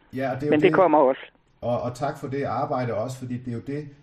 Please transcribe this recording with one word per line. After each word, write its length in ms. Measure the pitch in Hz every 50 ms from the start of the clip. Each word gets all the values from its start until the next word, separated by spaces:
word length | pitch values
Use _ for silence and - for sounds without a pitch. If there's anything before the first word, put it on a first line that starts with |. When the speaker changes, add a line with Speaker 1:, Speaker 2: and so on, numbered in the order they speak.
| _ _ 120
Speaker 1:
Ja, 180 | 127 135 131 127
og 60 | 123
det 20 |
er 40 | 147
jo 40 | 147
Speaker 2:
Men 100 | 156 151
det 80 | 151 180
Speaker 1:
det. 60 | 156
Speaker 2:
kommer 240 | 185 185 165 151 156
også. 240 | 143 127 135 - - - _ _ _ _ _ _
Speaker 1:
Og, 220 | - 120 123 98
og 120 | 101 123 -
tak 240 | - 147 143 151 -
for 80 | 151 123
det 160 | 135 139 123
arbejde 500 | - 107 127 147 - 143 127 123 117 107
også, 240 | 104 123 127 127 -
fordi 200 | 131 120 123 120
det 100 | - 123
er 80 | 117
jo 60 | 113 -
det, 220 | 139 143 147 151 143 - -